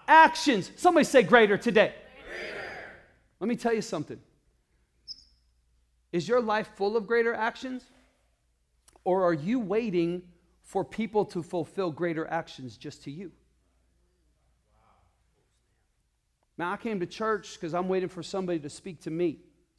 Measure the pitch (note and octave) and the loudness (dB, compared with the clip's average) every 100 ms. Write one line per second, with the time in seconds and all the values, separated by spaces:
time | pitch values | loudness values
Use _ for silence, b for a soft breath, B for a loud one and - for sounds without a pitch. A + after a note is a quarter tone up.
0 | - D#4 D#4+ D#4 C#4+ A3 - - F4+ E4 | 6 8 8 6 0 0 0 0 4 6
1 | B3 C4+ F3 A#3+ G#3+ G3 A#3+ G#3 F3 - | 6 6 8 8 8 4 2 4 4 0
2 | - - B B B B B B B B | -20 -20 B B B B B B B B
3 | B B _ - G3+ B3 A#3 A3+ E3+ E3 | B B _ -6 -4 -2 -2 -2 -2 -6
4 | C#3+ A2+ _ _ _ _ _ _ _ _ | -8 -12 _ _ _ _ _ _ _ _
5 | - - _ _ _ _ _ _ _ _ | -20 -20 _ _ _ _ _ _ _ _
6 | _ F3 E3 B3 A3 G#3+ - - G3+ A3+ | _ -4 0 0 2 -2 -4 -4 -2 -2
7 | G3 A#3 A#3 A3+ A3 - C4 B3+ - _ | 0 0 2 0 -4 -4 -10 -10 -14 _
8 | _ _ _ _ _ _ _ _ _ _ | _ _ _ _ _ _ _ _ _ _
9 | F#3 F#3 F3+ E3 D#3+ B3+ F#3+ G#3+ A#3 F3 | -2 2 2 0 -2 -2 -2 -2 -2 -2
10 | E3+ F3+ - - _ _ - G3 F3 - | -2 -4 -10 -20 _ _ -8 -6 -4 -6
11 | A3 G#3+ G3 F3+ D#3+ F3+ D3+ - F#3 D3 | -4 -2 -2 -4 -6 -6 -6 -4 -6 -4
12 | E3+ D#3+ D#3 E3 D#3+ - B2+ G#2 D3 - | -4 -4 -4 -6 -8 -14 -16 -14 -16 -16
13 | D3 D3 F#3 - _ _ _ _ _ _ | -14 -14 -16 -18 _ _ _ _ _ _
14 | _ _ _ _ _ _ _ _ _ _ | _ _ _ _ _ _ _ _ _ _
15 | _ _ _ _ _ _ _ _ _ _ | _ _ _ _ _ _ _ _ _ _
16 | _ _ _ _ _ - F3 G3+ A#3 G#3 | _ _ _ _ _ -8 -6 -4 -4 -4
17 | F3 - A3 G#3 - - E3 E3+ F#3 F#3+ | -4 -4 -2 -2 -6 -12 -6 -4 -2 -2
18 | F3+ F3 D3+ G3 F#3 E3+ D3 - G3 E3 | -4 -8 -8 -6 -4 -4 -6 -14 -16 -12
19 | E3+ D#3+ F3 C3 - _ _ | -8 -2 -2 -4 -12 _ _